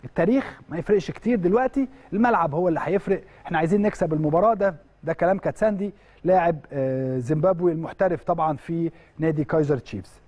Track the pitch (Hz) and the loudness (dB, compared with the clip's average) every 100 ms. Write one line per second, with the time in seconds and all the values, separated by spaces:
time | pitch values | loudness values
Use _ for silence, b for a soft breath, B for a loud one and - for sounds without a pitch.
0 | - - 170 262 - - - 165 160 202 | -10 -2 2 2 -2 -14 -12 -10 0 0
1 | 175 151 - 240 175 208 254 277 269 B | 0 -6 -2 0 2 2 0 -2 -4 B
2 | B 190 240 214 165 143 180 160 - 185 | B 0 2 2 2 0 0 0 0 -2
3 | 180 190 - B - 165 160 202 208 - | 0 -4 -4 B -4 0 2 2 2 0
4 | 170 156 156 160 208 220 202 156 - _ | -2 0 2 4 4 4 0 -2 -16 _
5 | 143 160 170 190 165 - 214 208 202 - | -8 -2 0 0 -2 0 -2 0 -6 -10
6 | b b 160 185 170 160 - 143 131 131 | b b 2 4 4 -2 -6 -4 -2 -2
7 | 131 131 120 156 190 185 180 160 160 - | -2 -4 -2 0 2 2 0 0 -6 -2
8 | 190 165 - 170 160 143 - 170 170 b | 0 0 -2 -2 0 -4 -4 -4 -4 b
9 | b - 160 156 147 165 147 143 - 101 | b -4 -2 0 0 0 2 0 -4 -12
10 | 92 - | -12 -20